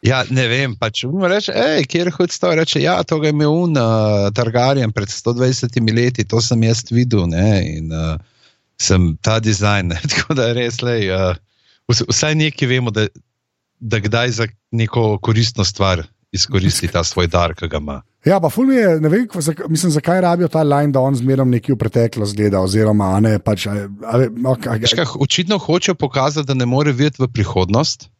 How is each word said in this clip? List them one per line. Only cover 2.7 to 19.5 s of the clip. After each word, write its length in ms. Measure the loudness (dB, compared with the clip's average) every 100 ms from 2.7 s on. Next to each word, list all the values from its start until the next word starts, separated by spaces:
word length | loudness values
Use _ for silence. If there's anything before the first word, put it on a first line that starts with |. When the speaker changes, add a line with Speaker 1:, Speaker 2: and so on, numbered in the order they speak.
| 0
Speaker 1:
"Ja, 160 | 0 0
to 180 | -2 0
ga 80 | 0
je 40 |
imel 200 | 2 2
un, 180 | 2 2
eh, 80 | 2 2 2 2 2 0
Targaryen 600 | 0 0 2 2 2 0
pred 140 | -2 -6
sto 220 | -4 -4
dvajsetimi 600 | 0 0 0 -2 0 0
leti, 320 | 2 0 0
to 180 | -2 0
sem 160 | 0 2
jaz 220 | 2 0 0
videl, 400 | 0 2 2 0
ne, 200 | 2 2 2 0
in, 240 | -4 -6
eh, 260 | -4 -4 -4 -8 _ _ _ _ _
sem 380 | 2 4 4 0
ta 200 | 0 0
dizajn," 500 | 0 0 2 0 -2
ne, 120 | -4 -4
<laughs> 40 |
tako 240 | -4 -2
da 180 | 0 0
res, 280 | 0 -2 -4
lej, 260 | -2 -2 0
eh, 280 | 0 0 -2 _ _ _ _ _
vs-, 180 | -2 0
vsaj 260 | 0 0 0
nekaj 320 | 0 0 0
vemo, 220 | 0 0
da, 160 | -2 -4 -4 _ _ _ _ _ _
da 180 | -4 -2
kdaj 300 | 0 0 0
za 160 | -2 -4 -6 _
neko 500 | -2 0 2 0 0
koristno 440 | 0 2 0 0
stvar 380 | -4 0 0 0 -4 _ _
izkoristi 580 | -6 -2 0 0 0 -2
ta 160 | -2
svoj 240 | -2 -2 0
dar, 260 | 2 0
ki 140 | -2 -6
ga 100 | -6
ima. 240 | -8 -12 -14 _
Speaker 2:
Ja, 180 | 2 2
pa 100 | 2
ful 160 | 0 2
mi 100 | 4
je, 220 | 4 2
ne 120 | 2
vem, 160 | 2 0
ko-, 120 | -4
zak-, 280 | -4